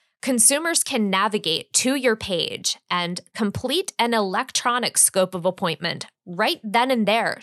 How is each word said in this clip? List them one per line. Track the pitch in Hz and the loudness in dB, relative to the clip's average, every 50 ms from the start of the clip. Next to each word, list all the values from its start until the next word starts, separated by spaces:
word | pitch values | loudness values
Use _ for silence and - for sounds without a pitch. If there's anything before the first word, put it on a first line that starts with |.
| _ _ _ _ | _ _ _ _
Consumers | - 269 254 226 - - 277 302 330 330 339 - - | -2 0 2 4 4 4 4 2 2 0 0 0 0
can | - 269 233 208 196 | 0 0 0 0 2
navigate | 190 190 202 220 208 208 - 190 170 - - _ | 2 2 2 2 0 -2 -2 -2 -2 -2 -2 _
to | - - - 254 277 | -2 0 2 2 0
your | 277 247 240 220 | 2 2 0 0
page | 220 - 202 185 165 - - - - 185 - - - _ - | 0 -2 -4 -4 -2 -4 -4 -6 -6 -6 -6 -6 -6 _ -4
and | 180 175 175 175 180 - - _ - | -4 -2 -2 -4 -6 -8 -10 _ -6
complete | - 226 202 - - - 240 277 381 403 403 - - | -4 -4 -2 -4 -4 -4 -2 -2 -2 -2 -2 -2 -2
an | 247 240 233 | 0 2 2
electronic | 214 202 185 185 226 262 - - - - 247 240 247 226 156 - | 2 0 0 -2 -4 -4 -4 -4 -2 0 0 0 0 -2 -2 0
scope | - - - - 190 185 185 190 | 2 2 2 4 2 2 2 0
of | 180 165 | -2 -2
appointment | 185 175 - 196 165 160 - 175 165 151 180 - - _ _ - | -2 -2 0 -2 -4 -2 -4 -4 -6 -6 -6 -10 -14 _ _ -16
right | 185 175 175 214 285 349 - | -8 -4 -2 0 0 -2 -4
then | - 208 196 233 254 269 | -4 0 2 2 4 4
and | 262 233 208 196 | 2 2 2 2
there | 214 233 196 160 - - | 2 2 2 -2 -4 -6